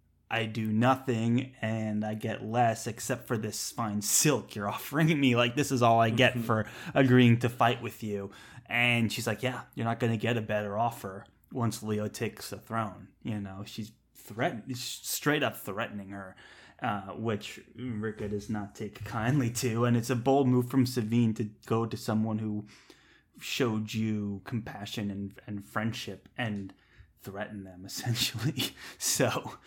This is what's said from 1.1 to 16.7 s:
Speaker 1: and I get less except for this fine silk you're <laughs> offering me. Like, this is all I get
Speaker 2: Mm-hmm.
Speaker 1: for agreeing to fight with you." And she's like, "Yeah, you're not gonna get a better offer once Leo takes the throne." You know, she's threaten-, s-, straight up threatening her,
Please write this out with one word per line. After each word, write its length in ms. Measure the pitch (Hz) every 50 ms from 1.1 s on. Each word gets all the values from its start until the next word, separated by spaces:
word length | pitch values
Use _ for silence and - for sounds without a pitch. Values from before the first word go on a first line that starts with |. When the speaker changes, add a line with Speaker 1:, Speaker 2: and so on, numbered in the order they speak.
| 120 110 113 117 117 123 127 123 - -
Speaker 1:
and 460 | 117 110 110 110 110 107 107 104 107
I 80 | 107 107
get 320 | 107 113 113 104 - 107
less 400 | 107 113 120 120 113 110 - -
except 420 | 120 107 - - - 127 123 -
for 80 | - 123
this 360 | 107 104 107 - - - -
fine 320 | - - 117 107 101 104 101
silk 500 | - - - - 151 135 107 - - -
you're 160 | 107 101 101
<laughs> 60 | 110
offering 440 | - - - 135 147 160 160 175 143
me. 160 | 139 131 120
Like, 200 | 117 120 120 120
this 160 | 147 139 -
is 100 | 135 123
all 180 | 120 117 113 117
I 120 | 113 113
get 220 | 110 120 127 120 -
Speaker 2:
Mm-hmm. 80 | 120 113
Speaker 1:
for 220 | 117 113 110 104 - - - - 170 -
agreeing 460 | 139 135 127 127 127 123 120 117 120
to 100 | 127 117
fight 320 | - - 120 117 120 120
with 220 | 117 110 - - 113
you." 260 | 107 101 98 98 101 - - - - - - - -
And 400 | 113 120 120 120 120 117 113 107
she's 140 | - - 113
like, 160 | 117 107 -
"Yeah, 200 | 123 127 127 120 - - _
you're 120 | - 113
not 120 | 117 113 113
gonna 160 | 123 113 113
get 200 | 107 110 117 120
a 40 | 113
better 360 | 107 104 107 104 104 101 101
offer 480 | 107 117 117 - - - 98 95 101 - - _ _ _ _
once 300 | - 123 117 110 104 -
Leo 260 | 107 110 107 104 107
takes 440 | 104 - - 117 104 - - - -
the 60 | 101 -
throne." 480 | - - 110 113 110 101 90 101 - - _ _ -
You 160 | 120 107 104
know, 220 | 98 95 95 95 104
she's 260 | - - - 107 104 - _ _ _ _
threaten-, 480 | - - - 104 110 131 - 123 107 - 131
s-, 300 | 123 123 - - - -
straight 400 | - - - - - 147 147 156
up 160 | 139 113 -
threatening 520 | - - 107 95 104 117 104 104 101 98 95
her, 260 | 101 101 98 95 - - - - - - - -